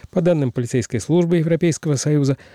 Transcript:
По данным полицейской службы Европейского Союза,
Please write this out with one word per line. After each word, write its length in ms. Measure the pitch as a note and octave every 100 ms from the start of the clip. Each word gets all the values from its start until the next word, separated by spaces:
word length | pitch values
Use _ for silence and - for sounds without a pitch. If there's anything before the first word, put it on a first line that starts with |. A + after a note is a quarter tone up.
| -
По 120 | F3+
данным 320 | E3+ D#3+ C3
полицейской 480 | B2+ A#2+ B2+ - A#2
службы 380 | - E3+ E3+ F3
Европейского 580 | D#3+ D#3+ F3 - D#3+ C#3
Союза, 400 | D3+ D3+ C3+ C3+ -